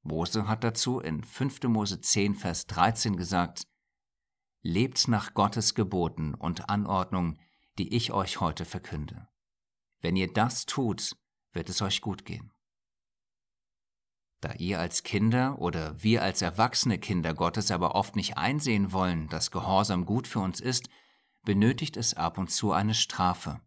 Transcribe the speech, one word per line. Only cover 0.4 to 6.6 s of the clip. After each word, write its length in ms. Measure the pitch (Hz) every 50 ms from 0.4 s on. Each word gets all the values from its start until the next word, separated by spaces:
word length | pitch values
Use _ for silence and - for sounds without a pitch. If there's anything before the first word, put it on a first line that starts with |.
| 104
hat 160 | 104 110 110
dazu 380 | - 113 113 - - 127 123 -
in 240 | - 82 78 76 110
fünfte 440 | - - - 131 139 131 - - 123
Mose 320 | 113 107 104 98 95 -
zehn, 360 | - - - 104 98 101 101
Vers 300 | 101 - 92 85 - -
dreizehn 500 | - - 85 87 95 113 - - 117 98
gesagt: 500 | 87 90 85 95 90 87 85 - - - _ _ _ _ _ _ _ _ _ _ _ _ _ _ _ _ _ _ _
„Lebt 480 | _ 87 85 98 123 131 120 - - -
nach 260 | 117 104 - - -
Gottes 400 | - 101 101 - 120 101 - -
Geboten 600 | - 104 92 98 90 85 82 - - 78 76 71
und 340 | - - 82 85 -